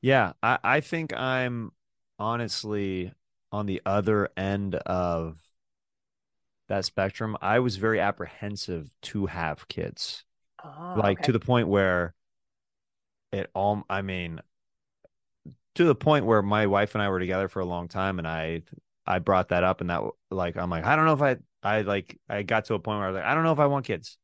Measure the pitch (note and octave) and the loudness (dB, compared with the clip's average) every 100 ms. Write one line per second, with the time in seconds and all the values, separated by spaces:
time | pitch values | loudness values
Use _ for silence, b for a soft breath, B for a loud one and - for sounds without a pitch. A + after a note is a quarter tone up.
0 | B2+ C3+ G2 - A2 B2+ - C#3 D3+ E3 | 6 6 4 2 0 2 2 0 0 -6
1 | D#3+ - C3 B2+ B2+ A#2+ G#2+ _ _ _ | -4 -4 -2 -2 -2 -4 -10 _ _ _
2 | _ _ G#2 A#2+ A2+ - G#2+ G#2 G2 F#2 | _ _ -4 -4 -4 -6 -6 -4 -2 -4
3 | F2+ - _ _ _ G2+ G#2 F#2 - G2+ | -6 -12 _ _ _ -6 -4 -4 0 0
4 | G2 G#2+ G2 - G2 G2+ G2 F2 - F#2 | 2 2 2 -2 -2 -2 -2 -4 -2 0
5 | F2+ E2+ E2 D#2+ _ _ _ _ _ _ | 0 -2 -4 -10 _ _ _ _ _ _
6 | _ _ _ _ _ _ _ G2+ F2+ - | _ _ _ _ _ _ _ -4 -2 -2
7 | G2 - A2 G#2+ F#2+ A2+ B2 F#2+ A2 A2 | -2 -2 -6 -4 0 2 2 0 0 2
8 | G2 - E2+ - G#2 G#2 - F2 D2 _ | 0 -2 -8 -10 -10 -8 -6 -8 -8 _
9 | - G#2+ G2 E2+ E2 D2+ - - E2 - | -8 -4 -2 -2 -4 -6 -10 -8 -8 -8
10 | - - - _ _ - D3+ C#3+ E3+ F#3 | -12 -12 -18 _ _ -20 -20 -14 -8 0
11 | G2+ G2 - A2+ - B2 G2 G2+ F#2+ F2+ | 2 2 2 0 4 2 4 4 4 2
12 | E2+ - _ _ _ _ _ _ _ _ | 0 -6 _ _ _ _ _ _ _ _
13 | _ _ _ G2 - F#2 G2+ G#2 - G2 | _ _ _ -6 -6 -2 0 0 -2 -4
14 | G2 F#2 F2 D#2+ - _ _ _ _ _ | -4 -6 -6 -10 -16 _ _ _ _ _
15 | _ _ _ _ - - _ - E3+ C3+ | _ _ _ _ -20 -20 _ 2 4 4
16 | - D3+ A2 A2 G2+ G#2+ G#2 G2 G#2 A2 | 4 4 6 4 4 2 4 4 2 0
17 | G2+ F#2 F#2 F#2 F#2+ - F2+ F2 F2 F#2+ | 0 0 0 0 -2 -2 -4 -4 -6 -4
18 | F#2+ F#2 E2 D#2+ D#2+ E2 - - _ _ | -2 -2 -4 -4 -4 -6 -8 -20 _ _
19 | - F#2 F2 F#2 F2+ F2+ F2+ F#2 F2+ E2+ | -2 -2 4 2 4 2 2 0 -2 -2
20 | G#1+ - _ F#2+ F2 E2+ F2+ E2+ E2+ D#3 | -4 -8 _ -4 -4 -4 -4 -2 2 4
21 | D#3+ D3 C#3+ B2+ - _ G2 G#2+ G2+ G2+ | 4 4 2 0 -6 _ -2 0 0 -2
22 | F2 - _ G#2 G2+ A2+ G#2+ G#2+ G2 G#2+ | -4 -18 _ -6 0 -2 0 -4 -2 -4
23 | F#2+ F#2+ F#2 D3 E3 D3 D3 C#3 B2+ F#2 | -2 -2 0 2 2 4 2 2 -2 -6
24 | - - | -6 -20